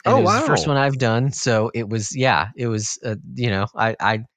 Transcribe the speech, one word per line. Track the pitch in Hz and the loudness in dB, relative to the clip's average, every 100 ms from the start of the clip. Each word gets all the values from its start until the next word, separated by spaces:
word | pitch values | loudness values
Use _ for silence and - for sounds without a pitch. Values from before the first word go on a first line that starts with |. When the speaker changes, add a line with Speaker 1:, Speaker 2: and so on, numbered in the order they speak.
| - | 2
Speaker 1:
and | 262 | 2
Speaker 2:
Oh, | |
Speaker 1:
it | |
was | 180 226 | 4 2
the | 311 | 2
first | 131 156 | 0 2
Speaker 2:
wow. | |
Speaker 1:
one | 139 | 2
I've | 139 135 | 2 2
done, | 120 117 139 | 2 2 0
so | - 127 110 113 117 | -2 0 2 0 -2
it | 104 | -4
was, | 113 107 131 | -4 -4 0
yeah, | 131 80 95 - | 2 2 0 -4
it | 120 | -4
was, | 107 107 - 120 | -2 -4 -8 -8
uh, | 104 - 127 | -8 -8 -4
you | 117 | -2
know, | 98 104 113 | 0 -2 -2
I, | 113 110 | -2 0
I | 101 110 117 | -2 -2 -6